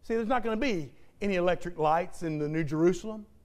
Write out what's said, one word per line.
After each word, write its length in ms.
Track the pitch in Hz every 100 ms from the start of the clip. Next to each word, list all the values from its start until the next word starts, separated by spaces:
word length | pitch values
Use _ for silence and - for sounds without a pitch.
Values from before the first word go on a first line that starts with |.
See, 140 | - 226
there's 120 | 226
not 160 | 254
gonna 140 | 226 220
be 380 | 277 185 143 - - -
any 140 | 202 185
electric 420 | 180 175 175 165
lights 460 | 151 160 185 -
in 160 | 165 156
the 80 | 147
New 160 | 156
Jerusalem. 640 | 156 156 170 180 214 220 208 -